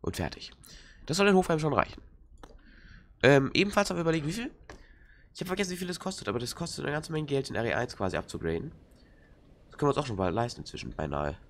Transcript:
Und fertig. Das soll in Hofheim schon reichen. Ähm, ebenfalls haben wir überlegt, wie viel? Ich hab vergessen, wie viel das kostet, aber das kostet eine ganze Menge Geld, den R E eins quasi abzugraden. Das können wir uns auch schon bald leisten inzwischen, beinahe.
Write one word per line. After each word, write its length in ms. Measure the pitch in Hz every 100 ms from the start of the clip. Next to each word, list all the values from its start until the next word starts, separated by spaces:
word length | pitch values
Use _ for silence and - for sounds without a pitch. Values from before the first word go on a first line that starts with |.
Und 140 | - -
fertig. 360 | 85 - - - - - - - -
Das 120 | 165
soll 100 | 202
in 80 | 190
Hofheim 240 | 180 160
schon 140 | 151
reichen. 280 | 123 - - - - - - - - - - - - - -
Ähm, 280 | 127 139 135
ebenfalls 360 | - 196 202 202
haben 80 | 175
wir 40 |
überlegt, 240 | 165 165 147
wie 60 |
viel? 200 | 196 247 - - - - - - - -
Ich 80 | -
hab 60 | 185
vergessen, 240 | 185 190
wie 60 | 180
viel 100 | 180
das 120 | 180
kostet, 300 | - 190 -
aber 100 | 101
das 160 | 120 -
kostet 300 | 170 - -
eine 80 |
ganze 180 | 147 151
Menge 160 | 156 151
Geld, 220 | 139 135
den 60 | -
R 100 | 113
E 80 |
eins 240 | 82 123 -
quasi 180 | 95 80
abzugraden. 560 | - 85 82 82 151 - - - - - - - - - -
Das 100 | -
können 120 | 147
wir 60 | -
uns 20 |
auch 100 | 139
schon 80 | 101
bald 180 | 92
leisten 280 | 85 120 -
inzwischen, 340 | - 76 62 -
beinahe. 420 | 76 71 73 71